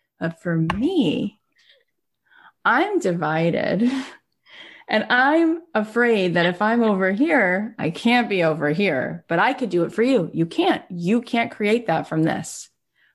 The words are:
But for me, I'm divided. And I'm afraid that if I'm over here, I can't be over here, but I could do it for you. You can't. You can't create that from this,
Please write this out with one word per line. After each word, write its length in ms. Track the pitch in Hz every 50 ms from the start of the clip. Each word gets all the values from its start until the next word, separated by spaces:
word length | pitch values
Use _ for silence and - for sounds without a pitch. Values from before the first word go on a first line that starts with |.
| _ _ _ -
But 240 | 180 165 165 - -
for 140 | 175 170
me, 840 | 165 165 165 175 202 254 330 392 339 226 156 - - - 202 - _ _ _ _ _ _ _ _ _ _ _ _ _ _ _ _ _ _ _ _ _ - - _ _ -
I'm 340 | 190 226 262 349 415 415 339
divided. 920 | - 190 170 175 156 151 156 160 165 170 - - - - 175 180 233 247 269 269 262 - - - _ _ _ _ _ _ - - - - - - - -
And 180 | - 214 214 -
I'm 540 | - 247 262 277 302 330 339 320 330 339 - _ -
afraid 640 | 220 214 214 - 240 240 240 226 202 185 180 165
that 120 | 175 170
if 140 | 175 180 -
I'm 220 | 208 214 233 240 233
over 300 | 220 202 190 190 185 196
here, 640 | 196 285 339 320 262 202 180 180 196 214 233 - -
I 120 | - 156
can't 380 | 170 - - 233 240 247 226 -
be 140 | 202 185 165
over 280 | 160 156 139 147 147
here, 540 | 156 170 202 190 151 127 - 135 165 170 - -
but 100 | 170 170
I 140 | 196 240 269
could 180 | - 262 196
do 140 | 180 180 165
it 80 | 156 -
for 100 | - 226
you. 260 | 262 269 220 165 - -
You 120 | 156 165
can't. 360 | 165 - - 359 392 - - - -
You 320 | 185 170 170 175 220 240 233
can't 300 | - - 233 233 233 -
create 340 | - 214 208 220 240 240
that 220 | - 160 160 - -
from 160 | 160 160 160
this, 460 | 160 - - 165 - - - - - _ _ _ _ _ _ _ _